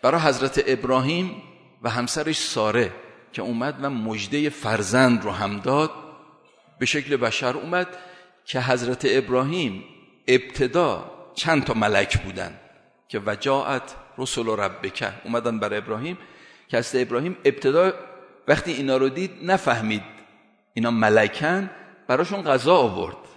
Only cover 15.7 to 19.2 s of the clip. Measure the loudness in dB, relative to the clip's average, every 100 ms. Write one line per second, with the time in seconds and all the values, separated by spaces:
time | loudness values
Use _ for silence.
15.7 | -4 -4 -6 -6 -10 -14 -20 -20 -20 _
16.7 | -2 0 0 0 0 -2 2 2 2 2
17.7 | 4 4 0 -12 -20 -20 -14 0 0 2
18.7 | -4 0 2 0 0